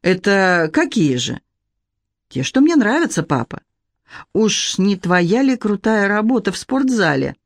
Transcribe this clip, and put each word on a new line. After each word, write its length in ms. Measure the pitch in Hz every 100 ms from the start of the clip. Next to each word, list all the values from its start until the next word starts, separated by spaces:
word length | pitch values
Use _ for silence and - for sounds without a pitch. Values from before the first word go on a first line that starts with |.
Это 680 | 175 185 202 196 190 175 160
какие 440 | 285 302 226 151 123
же?» 240 | 127 - _ _ _ _ _ _ _ _ _
«Те, 140 | 127
что 180 | 139 262
мне 140 | 302 330
нравятся, 480 | 208 285 330 -
папа». 380 | - 135 113 - _ _ _ _ _ - -
«Уж 440 | - 214 - - -
не 200 | 196 190
твоя 440 | 170 180 175 226
ли 160 | 269 240
крутая 500 | 208 202 220 220 196
работа 440 | 208 220 254 -
в 60 | 185
спортзале?» 800 | - 269 262 233 170 139 139 135